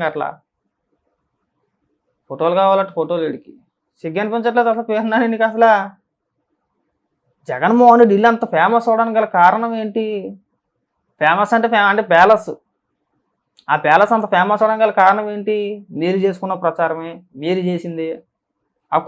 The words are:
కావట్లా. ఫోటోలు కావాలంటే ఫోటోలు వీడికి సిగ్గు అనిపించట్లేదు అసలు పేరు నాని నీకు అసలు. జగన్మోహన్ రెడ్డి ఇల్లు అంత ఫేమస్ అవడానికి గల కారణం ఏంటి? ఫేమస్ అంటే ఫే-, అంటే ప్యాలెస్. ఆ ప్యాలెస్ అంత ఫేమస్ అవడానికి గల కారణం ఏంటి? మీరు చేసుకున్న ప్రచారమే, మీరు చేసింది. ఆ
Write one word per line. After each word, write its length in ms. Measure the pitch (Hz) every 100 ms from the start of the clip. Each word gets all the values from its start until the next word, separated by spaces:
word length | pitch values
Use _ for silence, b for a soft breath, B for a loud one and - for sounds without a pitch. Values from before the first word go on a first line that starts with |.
కావట్లా. 260 | 160 151 143 156 _ _ _ _ _ _ _ _ _ _ _ _ _ _ _ _ _ _ _
ఫోటోలు 260 | 135 165 180
కావాలంటే 320 | 190 196 190 170
ఫోటోలు 240 | 156 170 160
వీడికి 260 | - - - _ _ _ _
సిగ్గు 160 | 165 165
అనిపించట్లేదు 480 | 214 233 233 233 233
అసలు 140 | 220 226
పేరు 180 | 214 220
నాని 160 | 226 233
నీకు 140 | 220 220
అసలు. 240 | 220 226 208 196 - _ _ _ _ _ _ _ _ _ _ _ _ _ _ -
జగన్మోహన్ 540 | 127 170 233 240 240
రెడ్డి 120 | 233 202
ఇల్లు 100 | 233
అంత 160 | 226 220
ఫేమస్ 320 | 160 185 233 233
అవడానికి 280 | 226 226 220
గల 100 | 214 175
కారణం 320 | 190 220 233 226
ఏంటి? 240 | 214 214 220 208 190 196 _ _ _ _ _ _ _ _
ఫేమస్ 300 | 151 180 202 233
అంటే 120 | 226
ఫే-, 140 | 226 202
అంటే 120 | 208 196
ప్యాలెస్. 400 | 170 196 214 160 - _ _ _ _ _ _ _ _ _ _ -
ఆ 80 | 151
ప్యాలెస్ 300 | 151 165 202 220
అంత 100 | 208
ఫేమస్ 280 | 185 190 208
అవడానికి 200 | 220 220 220
గల 80 | 220
కారణం 240 | 190 208 208
ఏంటి? 240 | 208 208 214 202 208 202 147
మీరు 180 | 170 190
చేసుకున్న 320 | 196 185 190 185
ప్రచారమే, 480 | 175 160 160 160 165 175 _ 131
మీరు 200 | 156 185 180
చేసింది. 400 | 170 170 165 160 - _ _ _ _ _ _ _
ఆ 60 | 156